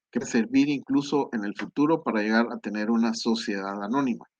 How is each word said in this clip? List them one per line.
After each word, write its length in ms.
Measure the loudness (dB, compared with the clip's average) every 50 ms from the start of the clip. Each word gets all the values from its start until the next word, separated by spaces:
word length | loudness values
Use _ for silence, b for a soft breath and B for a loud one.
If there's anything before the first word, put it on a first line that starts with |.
| _ _
que 60 | -6 -6
va 60 | -4
a 40 | 0
servir 400 | 0 0 0 4 4 4 4 4
incluso 600 | 2 -2 -2 0 0 0 0 2 0 0 0 0
en 120 | -4 -4 -4
el 100 | -4 -6
futuro 460 | -8 -10 -6 -2 0 2 2 2 2
para 200 | 0 0 0 0
llegar 240 | 2 4 4 4 2 2
a 60 | -2 -8
tener 320 | -8 -6 -4 -4 0 0
una 240 | 2 2 2 2 0
sociedad 680 | -2 -2 -2 -2 -2 -2 -4 -4 -4 -4 -6 -6 -6
anónima, 440 | -4 -4 -2 -2 0 -2 -4 -6 -8 _ _